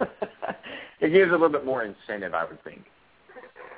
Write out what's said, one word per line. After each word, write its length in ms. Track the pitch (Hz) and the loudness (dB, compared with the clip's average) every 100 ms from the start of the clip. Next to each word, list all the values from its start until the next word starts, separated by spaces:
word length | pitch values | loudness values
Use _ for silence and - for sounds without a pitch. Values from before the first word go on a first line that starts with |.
| - - - - - - - - - - | -10 -6 -10 -8 -10 -10 -14 -16 -16 -4
It 100 | 156 | 4
gives 200 | 180 185 | 6 6
a 20 | |
little 160 | 170 165 | 6 4
bit 160 | 147 | 2
more 180 | 131 131 | -2 -4
incentive, 480 | 107 95 - 104 92 | -4 -10 -10 -8 -4
I 120 | 82 | -4
would 180 | 80 - | -4 -8
think. 220 | 78 80 - _ _ _ _ - - - - | -18 -20 -20 _ _ _ _ -20 -20 -20 -20